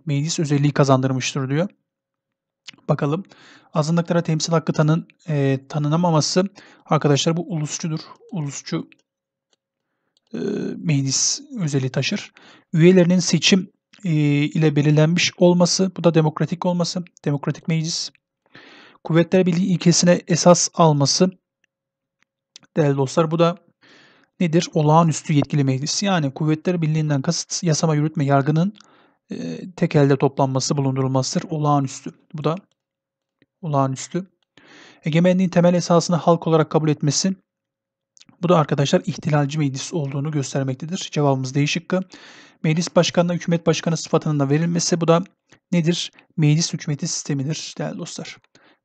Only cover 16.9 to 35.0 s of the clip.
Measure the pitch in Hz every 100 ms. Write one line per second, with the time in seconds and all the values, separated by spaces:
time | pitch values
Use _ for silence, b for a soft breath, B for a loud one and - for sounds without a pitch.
16.9 | 180 170 _ 151 143 - - - 160 160
17.9 | - - _ _ _ _ B B B B
18.9 | B - 160 165 190 180 170 190 175 175
19.9 | 160 175 180 - 170 180 170 - - 165
20.9 | 147 139 - 185 - _ _ _ _ _
21.9 | _ _ _ _ _ _ - _ - 147
22.9 | 139 135 - 160 165 170 175 _ _ b
23.9 | b b b b - 175 165 - 170 151
24.9 | 160 170 143 - 147 135 147 135 131 147
25.9 | - 202 185 139 - 156 156 185 175 156
26.9 | 156 151 143 139 165 - - 175 147 165
27.9 | 151 151 156 139 139 139 156 190 - b
28.9 | b b b - - 170 165 - - 170
29.9 | 151 143 139 139 - 135 131 - 151 135
30.9 | 131 135 131 127 175 - 156 151 147 135
31.9 | - - - _ 156 147 170 _ _ _
32.9 | _ _ _ _ _ _ _ 165 143 135
33.9 | 131 - 175 190 _ _ _ B B B
34.9 | B